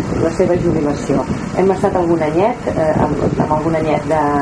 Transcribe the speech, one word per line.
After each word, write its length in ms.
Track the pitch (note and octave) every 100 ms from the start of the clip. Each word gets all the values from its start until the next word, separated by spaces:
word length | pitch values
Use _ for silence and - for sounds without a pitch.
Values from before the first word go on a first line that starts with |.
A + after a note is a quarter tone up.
| E3+ E3
la 80 | E3 E3
seva 180 | F3+ F3
jubilació. 600 | E3+ D3+ D3 C#3+ - C#3 - - - -
Hem 120 | F#3+
estat 240 | F#3 G3 F#3
algun 240 | E3+ E3+
anyet, 460 | D#3 D#3+ A3 - -
eh, 200 | - D#3 D#3
amb, 200 | D3 D3 -
amb 260 | - - D3+
algun 180 | D#3 D#3+
anyet 260 | D#3 D3 C#3+
de 140 | D#3 C#3+ C#3+